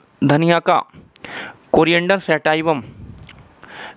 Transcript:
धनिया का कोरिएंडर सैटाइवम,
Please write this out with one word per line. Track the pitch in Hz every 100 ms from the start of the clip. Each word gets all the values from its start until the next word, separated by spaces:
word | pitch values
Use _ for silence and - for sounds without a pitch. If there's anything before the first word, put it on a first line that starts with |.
| _ -
धनिया | 139 143 165 170
का | 185 160 - - - - - - - - -
कोरिएंडर | - 160 170 180 196
सैटाइवम, | - 151 156 156 160 147 101 - - - - - - _ - - -